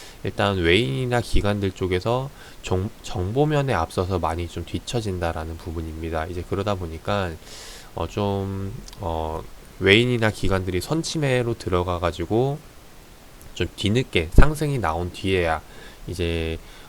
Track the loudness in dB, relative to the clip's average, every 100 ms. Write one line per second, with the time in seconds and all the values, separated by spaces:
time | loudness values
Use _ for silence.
0 | -18 -10 -6 -2 0 2 4 4 4 -2
1 | 0 0 2 2 4 0 -2 -2 0 0
2 | 0 -2 -2 -10 -18 -14 -4 -2 -2 -6
3 | -8 -4 -2 2 2 2 2 0 0 0
4 | 0 0 0 -2 -4 -8 -6 -6 -4 -4
5 | -2 -2 -2 -4 -8 -10 -8 -8 -8 -8
6 | -6 -4 -4 -8 -4 -2 -2 -2 -6 -8
7 | -4 -2 -2 -6 -14 -16 -16 -16 -12 -6
8 | -4 -2 0 0 -2 -4 -6 -10 -14 -8
9 | -4 -4 -4 -6 -10 -16 -18 0 6 8
10 | 6 4 2 2 2 2 0 -2 -2 -2
11 | -2 -2 0 2 0 -4 0 0 2 0
12 | -2 -2 0 2 2 -2 -10 -20 -20 -20
13 | -20 -20 -20 -20 -14 -6 -6 -2 0 2
14 | 2 0 6 10 10 8 0 0 0 0
15 | -4 -4 0 2 2 0 -4 -16 -18 -14
16 | -10 -4 -2 -2 -2 -6 -10 -20